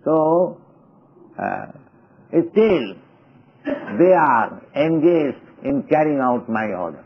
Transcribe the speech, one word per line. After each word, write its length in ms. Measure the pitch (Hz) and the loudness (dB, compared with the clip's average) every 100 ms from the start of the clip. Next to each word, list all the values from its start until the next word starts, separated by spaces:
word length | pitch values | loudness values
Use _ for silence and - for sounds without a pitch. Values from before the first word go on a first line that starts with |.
| 143 | 0
So, 560 | 156 156 170 180 - _ _ _ _ _ - - - | 0 2 2 0 -4 _ _ _ _ _ -20 -20 -10
uh, 320 | 50 50 - - - _ _ _ - | -8 -8 -12 -20 -20 _ _ _ -4
still 680 | 165 170 208 220 170 107 - - _ _ - _ _ - | -2 0 2 2 2 -2 -12 -20 _ _ -20 _ _ -10
they 480 | - - 202 180 | -8 -8 0 4
are 480 | 180 151 117 107 - - 185 | 4 4 2 0 -8 -10 -2
engaged 680 | 160 165 160 170 143 113 - - | 0 2 2 2 0 -6 -16 -10
in 200 | 135 139 - | -4 -4 0
carrying 300 | 156 156 143 | 0 2 0
out 280 | 127 123 - | 0 -2 -2
my 200 | 113 107 | -4 -4
order. 360 | 90 85 71 | -6 -8 -10